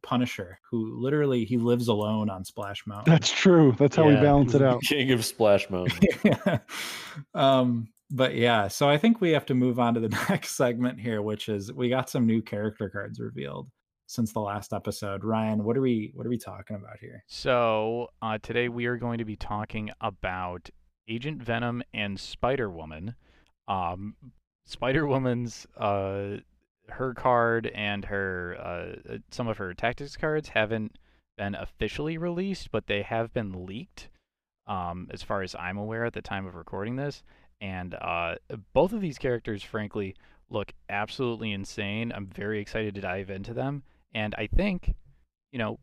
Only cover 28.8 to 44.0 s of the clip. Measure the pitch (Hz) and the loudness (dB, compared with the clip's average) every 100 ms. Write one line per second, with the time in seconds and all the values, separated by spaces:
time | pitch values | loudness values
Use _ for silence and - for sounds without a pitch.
28.8 | 87 - - 117 - - 120 110 95 90 | -8 -12 -12 -12 -12 -6 -4 -4 -6 -4
29.8 | 117 127 143 - 156 156 151 113 107 113 | -4 -4 -12 -4 -2 -2 0 0 2 0
30.8 | 107 - _ _ _ - 101 101 - - | -4 -10 _ _ _ -8 -6 -6 -10 -6
31.8 | 107 - 151 165 175 170 196 185 - 110 | -6 -4 -6 -4 -4 -4 -4 -6 -4 -6
32.8 | - 101 98 113 117 123 104 92 92 101 | -2 -4 -2 -2 -2 -4 -6 -8 -10 -12
33.8 | 180 - - _ _ _ _ _ - 98 | -14 -18 -20 _ _ _ _ _ -8 -4
34.8 | 87 90 90 - - 104 92 - 87 98 | -4 -6 -10 -12 -4 -4 -4 -6 -6 -6
35.8 | 107 113 117 113 - 98 95 87 78 95 | -6 -4 -4 -4 -8 -8 -8 -12 -10 -8
36.8 | 104 127 143 135 _ _ _ _ 101 92 | -6 -4 -6 -8 _ _ _ _ -8 -8
37.8 | 90 - 85 85 85 82 _ 113 95 131 | -8 -8 -4 -2 -2 -6 _ -14 -2 2
38.8 | 175 226 185 131 135 120 - 104 - 110 | 2 0 -6 -4 -4 -4 -4 -8 -6 -6
39.8 | 104 110 98 95 _ _ _ 107 98 - | -6 -6 -6 -10 _ _ _ -8 -8 -12
40.8 | _ 101 104 - 127 113 110 101 98 - | _ -6 -6 -4 -4 -4 -4 -6 -6 -6
41.8 | 101 104 117 110 98 - 101 107 104 113 | -6 -4 -6 -8 -12 -8 -6 -6 -4 -4
42.8 | 107 98 95 92 95 98 101 117 131 143 | -4 -4 -6 -6 -6 -10 -8 -6 -6 -6
43.8 | - _ | -12 _